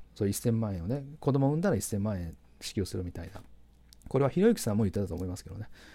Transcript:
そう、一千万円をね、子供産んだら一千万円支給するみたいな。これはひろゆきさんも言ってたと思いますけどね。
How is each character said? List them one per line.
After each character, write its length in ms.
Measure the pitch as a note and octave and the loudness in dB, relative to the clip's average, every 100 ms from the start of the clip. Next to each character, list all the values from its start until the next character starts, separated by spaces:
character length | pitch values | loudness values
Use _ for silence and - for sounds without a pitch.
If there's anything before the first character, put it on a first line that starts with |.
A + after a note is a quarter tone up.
| - - | -16 -2
そ 100 | G2+ | 0
う、 40 | |
一 60 | G2 | 0
千 240 | B2 A2+ | 0 0
万 160 | A2 F#2+ | 0 -4
円 80 | |
を 40 | E2+ | -4
ね、 180 | C#3 C#3 D3+ | -4 -6 -4
子 100 | - | 0
供 160 | C#3 C#3 | 4 4
産 100 | D3+ | 4
ん 20 | |
だ 80 | G3 | 2
ら 80 | B2 | 2
一 80 | - | 0
千 180 | G#2 | -2
万 160 | G#2 G2 | -2 -2
円 160 | E2+ - - - | -6 -10 -20 -16
支 140 | - | -6
給 100 | - | -4
す 140 | F#2 G2+ | -2 -4
る 80 | F2+ | -6
み 80 | |
た 100 | E2+ | -8
い 80 | E2+ | -10
な。 80 | - - - - - - - - | -12 -16 -20 -20 -20 -20 -20 -2
こ 100 | C3 | 2
れ 60 | C3+ | 4
は 40 | |
ひ 120 | F3 | 6
ろ 80 | G#3+ | 4
ゆ 60 | A#3 | 4
き 40 | |
さ 140 | - | 2
ん 40 | G#2 | 2
も 60 | |
言 80 | G#2 | 2
っ 20 | |
て 60 | G2+ | 2
た 80 | F#2+ | -2
と 80 | F2 | -4
思 80 | |
い 60 | F#2 | -6
ま 80 | F2+ | -8
す 80 | - | -10
け 40 | |
ど 60 | G2 | -12
ね。 140 | G#2+ - - | -12 -14 -20